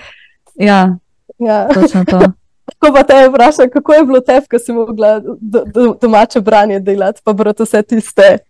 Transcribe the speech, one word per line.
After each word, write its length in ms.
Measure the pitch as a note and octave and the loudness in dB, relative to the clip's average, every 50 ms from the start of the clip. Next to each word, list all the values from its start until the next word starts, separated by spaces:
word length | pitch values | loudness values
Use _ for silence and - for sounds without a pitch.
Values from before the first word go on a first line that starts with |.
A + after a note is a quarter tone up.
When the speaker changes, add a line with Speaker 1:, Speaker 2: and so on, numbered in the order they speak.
| - - - _ _ _ _ _ _ _ _ | -8 -20 -20 _ _ _ _ _ _ _ _
Speaker 1:
ja, 400 | - G3 G#3 G3+ F#3+ F#3 F#3 F3+ F3+ _ _ _ _ _ - - | -4 -2 0 2 2 0 0 -4 -6 _ _ _ _ _ -20 -12
Speaker 2:
Ja. 320 | - A#3 A3 G#3+ G#3 F#3+ - | -6 -4 -2 -2 -2 -2 -2
Speaker 1:
točno 360 | F#3+ F#3+ F#3+ - - F#3 F3+ | 0 0 0 0 0 -2 -2
to. 140 | - F#3+ F3+ F3+ | 0 0 2 2
Speaker 2:
<laughs> 60 | F#3+ - _ _ _ _ _ _ - - | 0 -2 _ _ _ _ _ _ -20 -6
Tako 200 | _ - D4+ C4+ | _ 0 2 2
pa 100 | C#4 C#4 | 2 2
te 100 | C#4+ C4+ C4+ C4 | 4 4 4 4
vprašam, 440 | C4 C4+ C#4 A#3+ D4+ D4+ - B3+ B3+ | 4 4 2 2 2 2 2 0 0
kako 240 | B3+ C#4+ D4 - D4+ | -2 -2 0 2 2
je 120 | D#4 D#4+ | 2 2
bilo 140 | B3+ C4+ B3+ | 2 0 0
tebi, 240 | B3 - B3+ C#4+ C#4 | 0 0 0 -2 -2
ko 100 | - A#3+ | -2 -6
si 140 | A#3+ A#3+ - | -6 -6 -6
mogla 480 | A#3 A#3 A3+ A3+ A3 G#3+ G#3+ G#3 G#3+ G#3+ | -6 -6 -6 -6 -4 -2 0 0 0 -2
do-, 440 | - - - - A3 G#3+ G#3+ A#3 A#3+ | -6 -12 -14 -14 -8 -6 -6 -6 -6
do-, 300 | G#3 - C4 B3 A3+ G3+ | -4 -2 -2 0 0 -2
domače 460 | - - A3+ A3 G#3 A3+ - - A#3+ | -2 -2 0 2 2 0 0 -2 -4
branje 380 | F#3+ A3+ A3+ G#3 G#3 G#3+ G3 G3 | -2 0 0 2 0 0 -2 -4
delati, 420 | F#3+ G3+ G3 G3+ F#3+ G3 G#3+ _ | -4 -4 -4 -4 -4 -6 -6 _
pa 120 | - A3 G#3 | -6 -4 -4
brati 300 | F#3+ G#3+ G#3+ G#3 - A3+ | -2 -2 -4 -4 -4 -4
vse 180 | - - G#3 G#3+ | -2 -2 -2 -2
tiste? 540 | - A#3+ A3 - - - G#3+ G3 G3+ - G#3 _ | -2 -4 -6 -6 -4 0 2 4 4 4 2 _